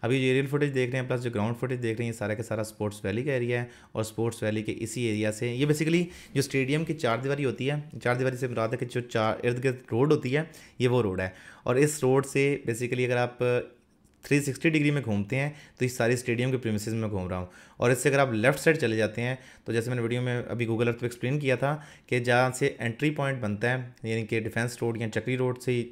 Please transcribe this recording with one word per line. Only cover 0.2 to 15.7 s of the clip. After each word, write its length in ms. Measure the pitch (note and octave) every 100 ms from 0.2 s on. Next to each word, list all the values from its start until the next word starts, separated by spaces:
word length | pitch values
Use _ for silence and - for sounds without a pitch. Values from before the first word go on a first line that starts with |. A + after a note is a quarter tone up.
| C3
एरियल 180 | B2+ C#3
फुटेज 240 | C#3+ C#3+
देख 200 | C3 B2
रहे 80 | C3
हैं 80 | B2+
प्लस 120 | C3
जो 100 | B2
ग्राउंड 240 | A#2 G#2 A#2+
फुटेज 240 | B2+ B2+
देख 180 | A#2+ A2
रहे 100 | A#2
हैं 60 |
ये 40 | A2
सारा 180 | G#2 G#2+
के 80 |
सारा 200 | A#2 G#2+
स्पोर्ट्स 380 | G#2+ - G#2 G2+ G2+
वैली 180 | G#2
का 100 | C#3+
एरिया 260 | C3 A#2+ A#2+
है 80 | A#2+ - - -
और 80 |
स्पोर्ट्स 380 | A2 - A2+ A#2
वैली 200 | G#2+ G#2+
के 80 | A2 G#2+
इसी 260 | A2 - A#2+
एरिया 240 | G#2+ G#2+
से 200 | G#2+ A#2+
ये 140 | A#2+ D3
basically 380 | D3+ D#3 E3+ F3 - - C3+
जो 60 |
स्टेडियम 420 | C3+ C#3 B2+ D3
की 100 | E3 D3+
चार 260 | A#2+ A2+
दीवारी 220 | C3 C#3+
होती 240 | C#3 G#2+ B2
है, 160 | D3 D3 -
चार 160 | A#2+ B2
दीवारी 200 | C3 B2+
से 100 | B2+
मुराद 240 | A2+ A2+
है 60 | A#2+
कि 80 | B2
जो 160 | B2
चार 380 | A#2+ A#2 A2 - B2
इर्द 140 | B2
गिर्द 240 | C3 B2 -
रोड 200 | A2+ C#3+
होती 200 | D3+ B2
है 180 | C3+ D#3+ - - -
ये 60 | B2
वो 140 | B2
रोड 200 | G#2+ F#2
है। 120 | F#2 - - - -
और 140 | B2
इस 220 | D3 D3
रोड 220 | B2+ C3+ C3+
से 360 | C#3 C#3 C#3+ -
basically 380 | A2+ B2 B2+ B2
अगर 120 | B2
आप 200 | B2 B2 B2 B2 - - _ _ _ _ -
थ्री 140 | D3
सिक्सटी 280 | C#3+ B2 E3
डिग्री 200 | D#3 D3
में 100 | C#3+
घूमते 320 | A2+ G#2 G2+ C3
हैं 180 | C#3+ D3+ -